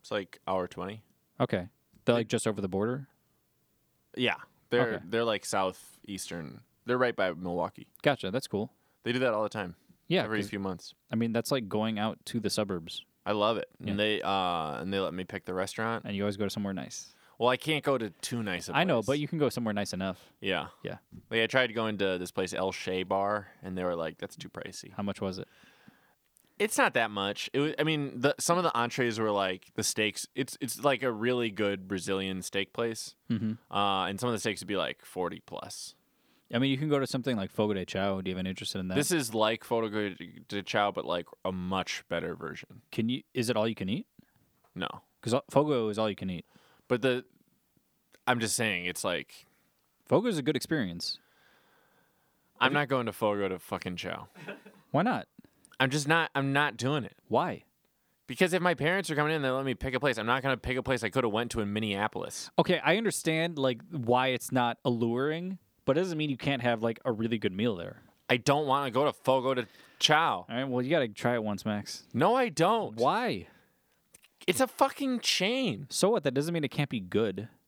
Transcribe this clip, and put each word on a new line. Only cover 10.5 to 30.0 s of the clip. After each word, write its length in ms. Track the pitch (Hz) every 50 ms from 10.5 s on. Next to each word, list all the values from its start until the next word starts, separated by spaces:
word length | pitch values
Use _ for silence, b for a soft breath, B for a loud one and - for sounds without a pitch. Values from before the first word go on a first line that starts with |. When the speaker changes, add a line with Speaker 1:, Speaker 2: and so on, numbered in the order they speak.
Speaker 1:
few 80 | - 101
months. 340 | 98 95 92 85 - - - _ _ _
Speaker 2:
I 60 | -
mean, 160 | 110 117 117 113
that's 180 | 117 113 -
like 160 | 147 135 113
going 320 | 98 95 107 107 110 110 104
out 200 | 104 110 101 - _
to 120 | - - 120
the 120 | 107 104
suburbs. 540 | - - 107 95 95 87 80 87 - - - _ _ _ _
Speaker 1:
I 80 | 101 104
love 240 | 107 101 107 117
it. 120 | 101 - - _ _
Speaker 2:
Yeah. 100 | - 110
Speaker 1:
And 80 | 98 101
they, 220 | 104 107 107 98 -
uh, 580 | - 98 98 92 90 87 85 80 78 73 58
and 120 | 71 92 101
they 80 | 98
let 140 | 95 82 76
me 100 | 92 92
pick 220 | - - 98 _
the 80 | - 92
restaurant. 500 | 92 95 98 - - 110 113 113 113 -
Speaker 2:
And 100 | - 104
you 80 | 98 101
always 120 | 104 104
go 80 | 101 107
to 60 | 101
somewhere 240 | - 110 101 101 98
nice. 400 | 92 67 - - - - - b b b b b b
Speaker 1:
Well, 100 | 113 120
I 80 | 127
can't 260 | 123 - 151 156 147 -
go 140 | 147 139
to 140 | 127 117 104
too 320 | 87 _ - - - 120 113
nice 260 | 101 92 87 - -
a 80 | 90
Speaker 2:
I 80 | 139 170
know, 140 | 190 156 117
Speaker 1:
place. 80 | 107
Speaker 2:
but 120 | 110 135 151
you 80 | 147
can 120 | 143 - 160
go 100 | 147 127
somewhere 240 | - - 123 110 104
nice 200 | 101 101 - -
enough. 360 | 92 95 95 92 - - - _ _ -
Speaker 1:
Yeah. 240 | 98 92 82 73 - - _ _
Speaker 2:
Yeah. 160 | - 90 - _ _ - - - _
Speaker 1:
Like, 100 | 113 113
I 60 | 113
tried 280 | 113 - 135 127 120 107
going 220 | 113 113 110 107 98
to 200 | 101 95 92 90
this 120 | 90 87
place, 220 | - - 95 90 -
El 180 | - 92 95
Shea 320 | 92 - - - 92 92 92
Bar, 460 | 90 98 95 98 101 104 107 101 - - _ -
and 140 | 95 92 92
they 40 | 90
were 140 | 90 87
like, 220 | 85 82 80 85 _
"That's 180 | - 98 -
too 140 | - - 92
pricey." 420 | _ - - - 95 - - 101 95
Speaker 2:
How 80 | - 104
much 180 | 101 98 - 107
was 160 | 98 92 95
it? 100 | 92 b b b b b b b b b b b b b b b _ _ _ _ _ _ _ _
Speaker 1:
It's 180 | 202 214 - -
not 140 | 269 208 -
that 160 | 127 117 110
much. 380 | 104 101 98 98 104 - - - _
It 40 | 135
was, 140 | 143 156 151 -
I 40 | 151
mean, 380 | 156 160 151 143 139 - 123
the, 140 | 120 143 143 -
some 200 | - - 170 175
of 40 | 180
the 100 | 165 -
entrees 420 | 117 120 117 - - 131 120 113 107
were 120 | 113 107 104
like 400 | 101 98 95 92 95 - - _
the 80 | - 107
steaks. 460 | - - -